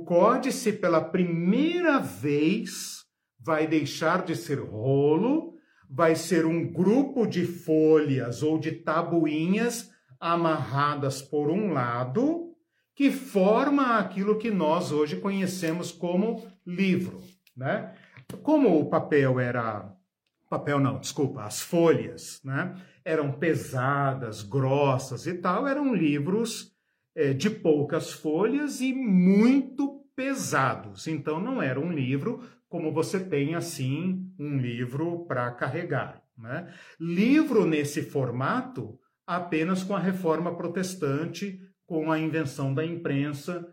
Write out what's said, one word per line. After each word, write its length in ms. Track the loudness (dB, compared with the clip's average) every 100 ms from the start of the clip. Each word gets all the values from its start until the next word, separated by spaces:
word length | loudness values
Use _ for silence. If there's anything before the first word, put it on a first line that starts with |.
| 2
códice 680 | 4 6 4 0 -2 -2
pela 280 | 0 2 2
primeira 1000 | 2 0 0 2 2 2 2 2 2 2
vez 1040 | 0 -4 0 2 2 0 -4 -10 -12 -14 -18 _ _ _
vai 260 | -2 0 2
deixar 560 | 0 0 -2 0 0
de 120 | 0 -6
ser 240 | -4 -6
rolo, 960 | -4 -4 2 4 4 4 4 0 -2 -14 _ _ _
vai 260 | 2 2 2
ser 300 | 2 0 2
um 260 | 0 -2
grupo 540 | 2 4 4 2 0 0
de 200 | 0 -2
folhas 1000 | -4 0 4 6 6 4 0 -2 -2
ou 160 | 0 0
de 120 | -2
tabuinhas 1160 | -4 -2 0 2 2 2 0 0 2 0 -2 -10 _ _ -8
amarradas 1000 | 0 2 2 0 0 0 0 0 -2 -4
por 280 | -4 -2 0
um 220 | 0 0
lado, 800 | 0 0 -2 -2 0 0 0 -6 -16 _ _ _ 0
que 140 | 2
forma 840 | 2 -2 4 4 4 4 2 4 2
aquilo 400 | 0 -2 0 2
que 140 | 0
nós 400 | 2 2 2 2
hoje 240 | 0 0 0
conhecemos 720 | -2 -2 -2 -2 -2 -2 -6
como 540 | -6 -2 0 0 -2 -10 -16 -10
livro, 560 | 0 2 2 -2 -10 -20 _ _ -8
né? 360 | -4 -4 -6 -16 -20 -20 -18 -6
Como 360 | 2 4 6 4
o 100 | 2
papel 500 | 0 2 4 4 2
era, 520 | 0 -2 -2 -6 -10 -18 _ _ _ _ _
papel 300 | -4 0 2
não, 200 | 2 0
desculpa, 440 | -6 -4 -4 -4
as 180 | -10 -10
folhas, 760 | -2 4 6 4 0 -10 -16 -14
né, 320 | -6 -4 -4 -8 -18 _ -2
eram 260 | -2 -2
pesadas, 1120 | -2 0 0 -2 -2 0 2 0 -2 -6 -10
grossas 840 | -4 -2 2 4 4 2 -2 -8 -8
e 80 | -4
tal, 300 | -2 0 0
eram 280 | 0 0 2
livros, 760 | 2 0 0 0 -2 -6 -14 _ _ _ _ 0
é, 180 | 0
de 160 | 2 0
poucas 600 | 0 2 2 2 -2 -4
folhas 720 | -8 -4 0 2 0 -4 -4
e 120 | -4
muito 1120 | -2 2 6 6 6 6 4 2 -4 -4 -6 -14 -6
pesados. 920 | -4 -4 -2 2 2 0 -8 -12 -6
Então, 320 | -6 -4 -4
não 220 | -4 -2
era 180 | -2 -2
um 120 | -4
livro 520 | -2 -2 -2 -2 -6 -12 -20 _
como 240 | -6 -4
você 260 | -2 -2 -4
tem, 360 | -2 -2 0 -2
assim, 720 | -6 -6 -4 -2 -2 -4 -6 -10
um 200 | -4 -2
livro 680 | -2 -4 -6 -4 -4 -4 -4
pra 240 | -4 -4
carregar, 720 | -4 -4 -4 -4 -4 -4 -12 _ -20
né? 340 | -10 -10 -10 -18 -20 -10
Livro 640 | -4 2 4 6 6 4 4
nesse 380 | 2 0 -4
formato, 960 | -4 -2 -2 0 0 -2 -4 -10 -12 -14 _ _ -6
apenas 580 | -6 -2 -2 0 -2
com 120 | -2 -2
a 40 |
reforma 560 | 0 0 0 0 -2 -4
protestante, 1040 | -6 -4 -6 -4 -2 -2 -4 -6 -10 -10 -18 _ _
com 240 | -4 0
a 80 | 0
invenção 540 | 0 -2 -4 -4 -4
da 120 | -2 -4
imprensa, 840 | -4 -2 -2 -2 -4 -8 -8 -10